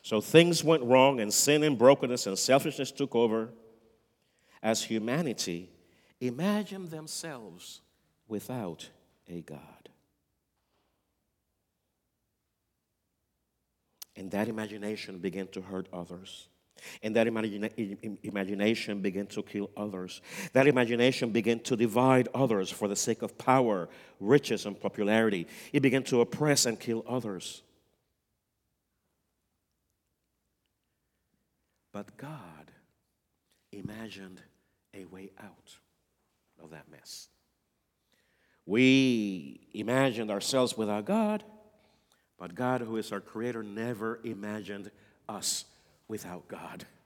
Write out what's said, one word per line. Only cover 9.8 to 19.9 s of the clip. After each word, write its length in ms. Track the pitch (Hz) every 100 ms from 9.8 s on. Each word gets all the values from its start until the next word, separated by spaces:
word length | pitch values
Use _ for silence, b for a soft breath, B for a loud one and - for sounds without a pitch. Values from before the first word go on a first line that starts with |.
| - _ _ _ _ _ _ _ _ _ _ _ _ _ _ _ _ _ _ _ _ _ _ _ _ _ _ _ _ _ _ _ _ _ _ _ _ _ _ _ _ _ - -
And 140 | 95
that 160 | 101 110
imagination 680 | 107 107 107 104 107 - 95
began 280 | 92 92 92
to 140 | 98
hurt 260 | 95 95 92
others. 560 | 90 87 90 95 - - _ _ - B B
And 140 | 107 113
that 100 | 113
imagina-, 440 | 113 110 101 104 -
im-, 220 | 101 98
im-, 160 | 110 101
imagination 800 | 104 101 95 101 104 113 - 101
began 260 | 98 95 101
to 140 | -
kill 280 | - 104 98 -
others. 440 | 104